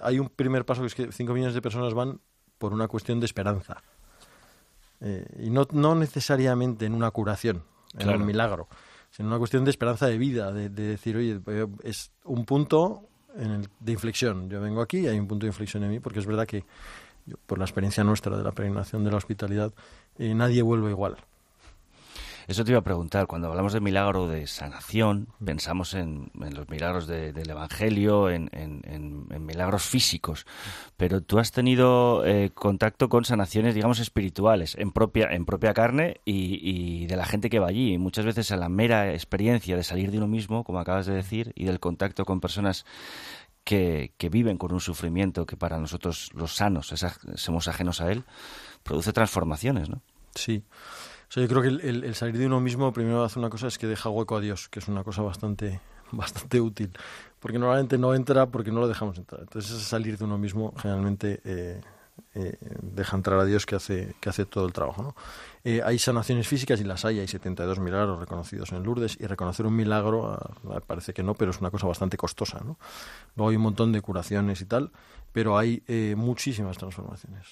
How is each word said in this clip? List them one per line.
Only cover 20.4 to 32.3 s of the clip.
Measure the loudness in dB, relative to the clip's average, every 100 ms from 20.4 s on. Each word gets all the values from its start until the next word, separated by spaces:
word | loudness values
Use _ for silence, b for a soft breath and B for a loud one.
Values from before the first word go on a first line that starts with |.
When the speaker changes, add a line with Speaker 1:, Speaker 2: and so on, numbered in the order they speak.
| 4 4
Speaker 1:
vuelve | 4 4 2
igual. | 0 -2 -4 -14 _ _ _ b -20 _ B B B B B -4
Speaker 2:
Eso | 0
te | 4
iba | 4
a |
preguntar. | 4 0 0 0 0
Cuando | -2 -2
hablamos | 0 0
de | 2
milagro | 2 4 2 2 0
de | -2 -6
sanación, | -8 -10 -12 -2 2 4 2 -4 -8
Speaker 1:
Mm. |
Speaker 2:
pensamos | -4 -4 -2 -4 -4
en, | -4 -4 -6 -10 -10
en | -10
los | -10 -8
milagros | -4 -2 -2
de, | -2 -4 -6
del | -6 -8
Evangelio, | -8 -8 -2 2 4 6 6 4
en, | 2 -2
en, | -8 -8 -10
en, | -10 -10 -8 -10 -10
en | -8
milagros | -6 -2 0 0
físicos. | 2 2 2 2 -4 -6 B B B B B
Pero | -2 2 2
tú | 4 4
has | 4
tenido, | 4 6 8 8 8 6 6
eh, | 6